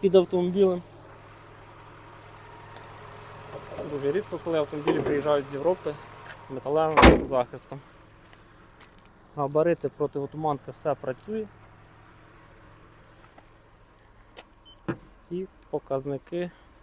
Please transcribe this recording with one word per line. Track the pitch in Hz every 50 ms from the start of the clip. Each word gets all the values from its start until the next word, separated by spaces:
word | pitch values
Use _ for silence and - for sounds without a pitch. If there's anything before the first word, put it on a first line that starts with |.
під | - 196 175
автомобілем. | 190 175 170 - 180 180 180 180 196 196 190 180 180 175 - - - - - - - - - - - - - - - - - - - - - - - - - - - - - - - - - - - - - - - - - - - - - - - - - - - - - - - - - - - - 165
Дуже | 151 143 135 143 147
рідко, | 190 208 - 185 160 -
коли | 170 165 156
автомобілі | 147 143 - 151 147 160 160 156
приїжджають | - - 147 143 139 151 147 143 135
з | 135 139
Європи | 135 143 165 185 - - 160 147 143 - - - - - - - - - -
з | 135
металевим | 127 - 135 147 156 160 156 156 147 - - - - 139
захистом. | 131 135 127 123 - - 127 - - 135 139 - - - - - - - - - - - - - - - - - - - - - - - - - - - - - - -
Габарити, | 151 143 139 143 151 160 175 170 - - 135
противотуманка, | - - 147 139 - 143 139 139 - 151 156 156 147 131 - - 123
все | - - 156 139
працює. | - - 131 131 - - - 214 220 214 208 - - - - - - - - - - - - - - - - - - - - - - - - - - - - - - - - - - - - - - - - - - - - - - - - - - - - - - - - - - - - - - - - - - - - 156 - - - - - - -
І | 175 180 190 - - - - -
показники | - 147 - - 139 135 135 143 139 131 - - 175 175 175 175 - - - - - -